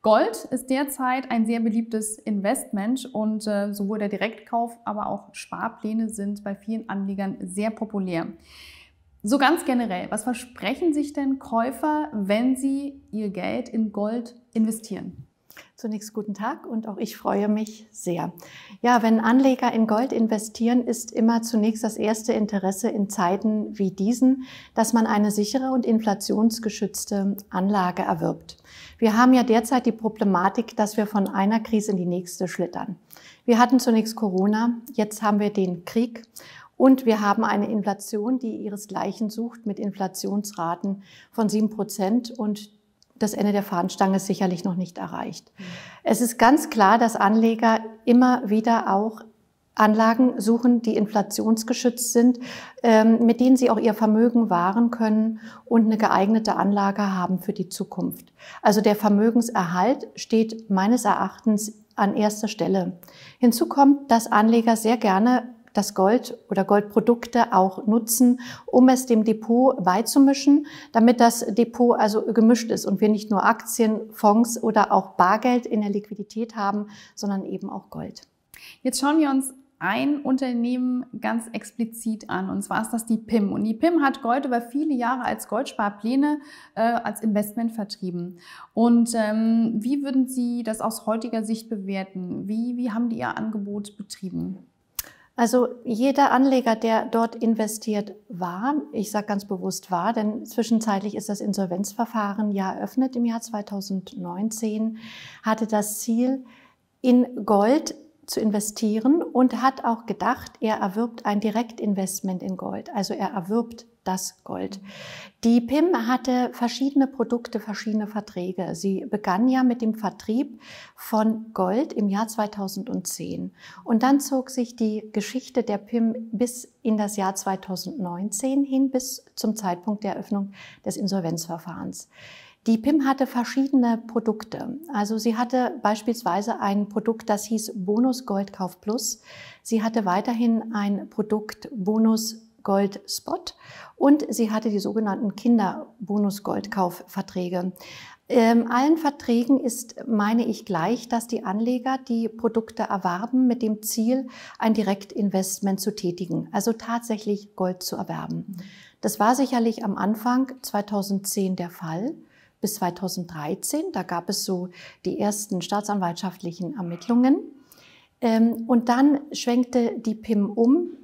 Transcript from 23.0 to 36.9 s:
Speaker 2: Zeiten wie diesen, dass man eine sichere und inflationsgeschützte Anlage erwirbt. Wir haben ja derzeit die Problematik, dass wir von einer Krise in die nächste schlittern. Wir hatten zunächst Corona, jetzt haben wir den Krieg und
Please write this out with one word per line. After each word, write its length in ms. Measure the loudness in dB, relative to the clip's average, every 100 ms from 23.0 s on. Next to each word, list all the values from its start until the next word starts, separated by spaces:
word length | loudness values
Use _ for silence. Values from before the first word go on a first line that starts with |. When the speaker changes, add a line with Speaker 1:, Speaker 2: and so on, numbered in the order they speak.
| -2
Speaker 2:
Zeiten 720 | 0 0 2 0 -2 -4 -4
wie 120 | -4
diesen, 540 | 0 -2 4 4 4 -2 -18 -10
dass 180 | -2 2
man 140 | 2 2
eine 240 | 2 2
sichere 400 | 0 0 -2 0
und 160 | -2 2
inflationsgeschützte 1500 | 0 2 -2 -2 2 2 0 -6 -4 -6 -6 -6 -2 -2 -4 -6
Anlage 540 | -2 0 0 0 -2
erwirbt. 560 | -2 -2 -2 -4 -12 -20 _ -20 -20 0
Wir 180 | 2 4
haben 160 | 6
ja 100 | 6
derzeit 440 | 6 2 2 0 0
die 60 |
Problematik, 840 | -2 -4 -2 0 2 2 -2 -6 -2
dass 220 | -2 0
wir 80 | -2
von 200 | 0 -2
einer 340 | 0 0 0
Krise 320 | 0 -2 0
in 40 | -2
die 80 |
nächste 420 | -2 -4 -6 -8 -8
schlittern. 500 | -4 -6 -6 -10 -12 _ -20 -20 -10 0
Wir 120 | 4
hatten 220 | 6 4
zunächst 360 | 4 2 2 -2
Corona, 580 | -2 2 2 2 0 -2 -6
jetzt 300 | -4 -4 0
haben 180 | 0 2
wir 100 | 2
den 360 | 0 -2 -2 -4
Krieg 380 | -2 -2 -4 -18 -20 -20 -20 -20 _
und 300 | 6